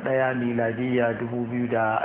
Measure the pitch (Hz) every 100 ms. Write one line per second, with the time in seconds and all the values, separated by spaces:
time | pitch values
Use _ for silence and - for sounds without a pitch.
0 | 135 131 131 127 120 117 113 113 127 123
1 | 117 110 120 120 117 123 120 117 110 110